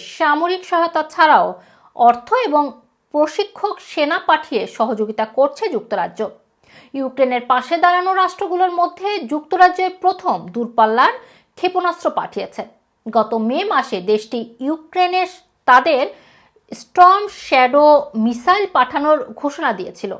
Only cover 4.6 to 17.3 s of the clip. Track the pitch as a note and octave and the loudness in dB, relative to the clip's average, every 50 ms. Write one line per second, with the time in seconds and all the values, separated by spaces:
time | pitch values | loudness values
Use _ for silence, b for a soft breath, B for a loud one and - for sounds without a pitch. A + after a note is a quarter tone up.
4.6 | F#3 - - - A#3 A3 A#3+ G3+ A3 G#3 G#3+ - G#3+ A3 - - C4+ C#4+ C#4 - | -4 -6 -4 -4 -2 -2 -2 -4 -4 -6 -4 -6 -6 -4 0 0 0 0 0 -4
5.6 | A4 G#4+ D#4 G#3+ - - A3 F#3+ F3 - - - A3 F#3 - _ _ _ _ _ | -6 -4 -4 -6 -6 -6 -6 -4 -4 -6 -6 -8 -10 -10 -10 _ _ _ _ _
6.6 | b b b b b b b C4+ C4+ C4 C4 C4+ C4+ B3 B3 B3 A#3+ B3 B3+ B3+ | b b b b b b b -8 -8 -6 0 0 0 0 0 -2 -2 0 -2 -2
7.6 | B3 - E4 E4+ E4 F4 F4 F4+ F4+ F#4+ F#4+ F#4+ F#4 F4+ F#4 - G4+ F4 F4+ F4+ | 0 -2 -2 2 4 4 4 4 0 0 0 0 0 0 -2 -4 -6 -4 -2 0
8.6 | F#4 F#4 F4 F4 F4 F4 F4 - F#4 G4+ G#4 G4+ B3+ A3+ C#4+ D4+ D4+ - F#4+ F4+ | 0 0 0 0 -2 -2 -2 -6 -6 -6 -4 -4 -6 -6 -8 -8 -6 -2 2 4
9.6 | F#4 F#4 F4+ F#4 F#4 F#4 F#4 - - F4+ F#4 F#4 - F4+ - - E3 F3 F3+ A#3 | 4 4 4 2 -4 -4 -4 -2 -2 -2 -2 -2 -2 -4 -4 -4 -6 -8 -8 -8
10.6 | A#3+ A#3 A#3 - A3 A3 A3 A#3+ C4+ F4 B4 B4+ b b b b b b b - | -8 -4 0 2 2 2 4 2 2 2 0 -2 b b b b b b b -4
11.6 | - F#4 F#4 F4+ F4+ F4 E4+ - - D#4+ - - D#3+ E3+ - G3 F#3+ - - - | -4 -2 -2 -2 -2 -4 -4 -2 -4 -4 -4 -4 -6 -6 -8 -10 -10 -10 -10 -14
12.6 | G3 A3 _ _ _ _ _ _ - A3+ G#3+ A3+ G#3+ A3 A#3 A3+ A3 A3+ B3+ D#4+ | -16 -16 _ _ _ _ _ _ -10 -4 -2 -2 -2 0 -2 -4 -2 -2 -2 -2
13.6 | G4+ G#4 F#4 C4+ - - - F#3+ F3 G3+ G#3+ G#3+ G#3+ - - A#3+ A3+ A#3 - - | -2 -2 -2 -2 -2 -2 -6 -6 -2 0 0 0 -2 -4 -8 -8 -8 -10 -12 -10
14.6 | B3+ C#4 D#4 D#4+ D#4+ - - F4+ F4+ F4+ F4+ F#4 F#4 F4+ - - _ _ _ _ | -6 -6 -6 -6 -8 -8 -2 -2 -2 0 0 -2 -4 -4 -8 -16 _ _ _ _
15.6 | - - B3 C4 - E4+ D4+ B3+ C#4 G4+ b b b b b b b b b _ | 2 6 6 6 6 4 0 0 0 -2 b b b b b b b b b _
16.6 | _ - - - - _ - - F4+ F4+ F#4 G4+ G#4 G4 | _ -20 -18 -18 -16 _ 4 6 8 8 6 4 0 -4